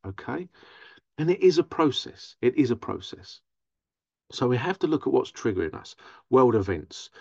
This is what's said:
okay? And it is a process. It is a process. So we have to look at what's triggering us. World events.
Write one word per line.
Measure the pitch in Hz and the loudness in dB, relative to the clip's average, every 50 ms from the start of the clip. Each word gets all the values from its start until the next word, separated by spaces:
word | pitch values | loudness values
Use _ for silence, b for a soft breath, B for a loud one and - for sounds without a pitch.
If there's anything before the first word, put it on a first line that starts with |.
| - | -14
okay? | 98 95 - - - 135 165 185 180 b b b b b b b b b b b _ _ | -14 -14 -12 -10 -10 -8 -8 -10 -12 b b b b b b b b b b b _ _
And | - 156 170 | -4 -2 0
it | 185 190 | 2 4
is | 190 185 151 | 6 4 6
a | 165 156 | 4 0
process. | - - - 160 139 123 - - - - - - - - _ | -2 0 2 2 2 0 -2 -6 -12 -14 -18 -20 -20 -8 _
It | 113 123 - | 0 0 2
is | - 131 117 | 2 2 2
a | 117 | 0
process. | - - - 95 90 - - - - - - - - _ _ _ _ _ _ _ _ _ _ _ _ _ _ _ _ _ - | -4 -4 -8 -8 -8 -10 -14 -18 -18 -18 -20 -20 -20 _ _ _ _ _ _ _ _ _ _ _ _ _ _ _ _ _ -14
So | - - 127 | -6 -2 0
we | 123 123 | 0 0
have | 117 143 180 196 - | 0 -2 -4 -4 -2
to | - | -2
look | 156 156 135 - | -2 0 -2 0
at | - - | 0 0
what's | 127 - - | 0 0 -2
triggering | - - - 113 95 90 85 78 - | -6 -6 -4 -4 -2 -2 -4 -4 -6
us. | - - - - _ B B B B B B | -10 -16 -18 -20 _ B B B B B B
World | 120 131 127 120 113 | 4 6 6 6 4
events. | 107 92 98 90 78 76 - - - - - B B | 2 0 0 -4 -6 -6 -12 -16 -20 -20 -20 B B